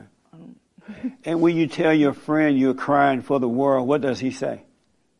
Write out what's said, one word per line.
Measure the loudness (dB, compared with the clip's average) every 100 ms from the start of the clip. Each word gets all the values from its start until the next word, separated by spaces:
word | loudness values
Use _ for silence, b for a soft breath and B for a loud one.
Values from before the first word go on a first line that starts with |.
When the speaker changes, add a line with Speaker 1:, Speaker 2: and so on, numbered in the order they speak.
| -18 _ _
Speaker 1:
I | -20
don't | -20 -20 _ _ -20 -12 -12 -10
<laughs> |
Speaker 2:
And | -6 0
when | 2 2
you | -2
tell | 0 2
your | 4 2
friend | 0 -2 0 2 2
you're | 2
crying | 0 0 2 2 0
for | -2 -2
the | 0
world, | 0 2 2 2
what | 0
does | 0 -4
he | -6
say? | -6 -8 -8 -14 _ _ _ _ _